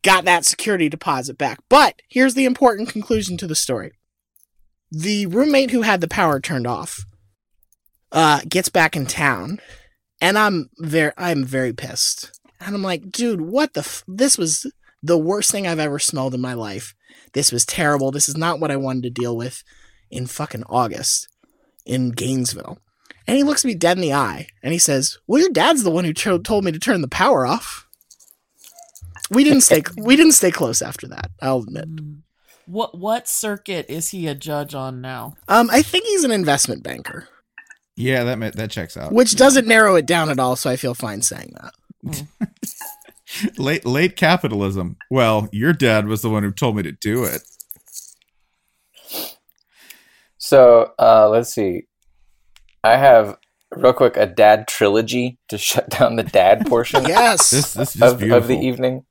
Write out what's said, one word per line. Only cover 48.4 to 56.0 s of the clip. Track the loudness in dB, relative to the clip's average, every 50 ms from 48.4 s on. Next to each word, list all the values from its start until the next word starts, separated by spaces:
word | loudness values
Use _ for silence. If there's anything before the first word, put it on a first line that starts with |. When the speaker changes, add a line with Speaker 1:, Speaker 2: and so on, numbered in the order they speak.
| _ _ _ _ _ _ _ _ _ _ _ _ _ -16 -12 -12 -12 -12 -16 _ _ _ _ _ _ _ _ _ -20 _ -20 _ _ _ _ _ _ _ _ _
Speaker 4:
So, | -2 4 8 10 10 10 10 8 6 4 0
uh, | 4 6 6 8 8 8 6
let's | 4 2 0 -2 -4
see. | -2 -2 -2 -4 -6 -10 _ _ _ _ _ _ _ _ _ _ _ _ _ _ -20 _ _ _ _ 4
I | 4 6
have, | 8 8 8 8 8 6 2 -6 _ _ _ _ _ _ _ -6
real | 2 2 2 4
quick, | 6 2 2 4
a | 2 0
dad | 0 4 6 8 8 8 6 2
trilogy | -8 -2 2 2 4 4 2 0 0 -4 -4 -4 -4 -8 _ _ -12
to | -10
<laughs> | -6
shut | -4 -2 -2 -2 -4 -4
down | 0 2